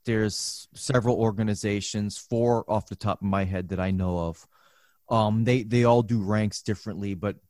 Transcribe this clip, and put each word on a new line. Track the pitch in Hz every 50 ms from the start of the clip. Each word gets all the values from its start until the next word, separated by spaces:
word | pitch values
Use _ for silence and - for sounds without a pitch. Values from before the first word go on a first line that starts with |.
| -
there's | - 113 110 107 104 - - - - - - - - -
several | - - - 131 127 107 123 120
organizations, | 98 113 110 101 98 110 107 104 - - 104 104 101 98 - - 107 104 104 -
four | - - - 123 117 120 120 120 113 -
off | - 110 107 -
the | - 98
top | - - 104 92 -
of | -
my | 98 95 98 98
head | 92 95 92 90 87
that | 95 92
I | 92 95
know | 95 92 92 90 87 87 85
of. | 82 82 - - _ _ _ _ _ _ _ _ _ _ _ _ -
Um, | 120 113 107 107 107 110 113
they, | 120 123 131 107
they | 107 117 123 120
all | 117 120 120 117
do | 101 120 113
ranks | 95 95 107 107 107 104 - -
differently, | - - 104 - - 107 101 98 101 101 98
but, | 85 90 104 - - _ _